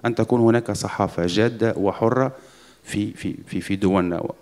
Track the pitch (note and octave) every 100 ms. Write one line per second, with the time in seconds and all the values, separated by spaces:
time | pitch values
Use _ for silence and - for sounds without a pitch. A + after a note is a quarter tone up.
0 | A#2+ A2+ A2+ B2 A2+ A#2+ A#2 G2+ G#2+ -
1 | G2 - F2 F2+ A2+ A#2+ A2+ F#2 G2 -
2 | A2+ B2 C3 - - - - _ - G#2
3 | G#2 - G2 - - F#2 - G2 G2 F#2+
4 | F2+ E2+ D#2+ -